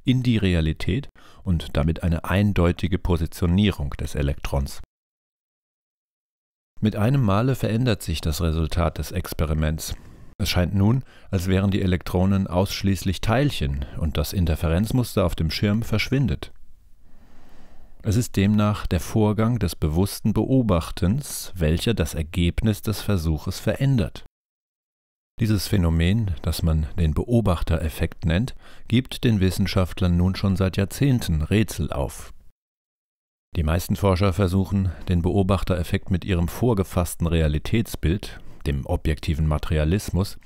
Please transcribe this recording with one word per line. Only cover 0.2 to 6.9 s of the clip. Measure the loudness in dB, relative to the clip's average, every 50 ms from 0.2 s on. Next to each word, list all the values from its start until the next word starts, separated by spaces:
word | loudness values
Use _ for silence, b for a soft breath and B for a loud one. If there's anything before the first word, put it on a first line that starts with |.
| 2
die | 2 2 4
Realität | 4 4 4 4 2 2 0 0 -2 -2 -2 -2 -4 -6 B B B B B B B
und | -2 0 0 -2 -2 0
damit | 0 2 2 0 0 0
eine | 0 0 0 0
eindeutige | 0 2 4 4 4 4 4 4 4 2 0 -2 -2 -2 -2
Positionierung | 0 0 0 0 0 -2 -2 -2 0 2 4 4 4 4 2 0 -4 -6
des | -6 -6 -8 -6 -4
Elektrons. | -2 -2 -2 -2 -4 -4 -4 -2 -2 -2 -2 -6 -10 -12 -14 _ _ _ _ _ _ _ _ _ _ _ _ _ _ _ _ _ _ _ _ _ _ _ _ _ _ _ _ _ _ _ _ _ _ _ _ _ -2
Mit | -2 0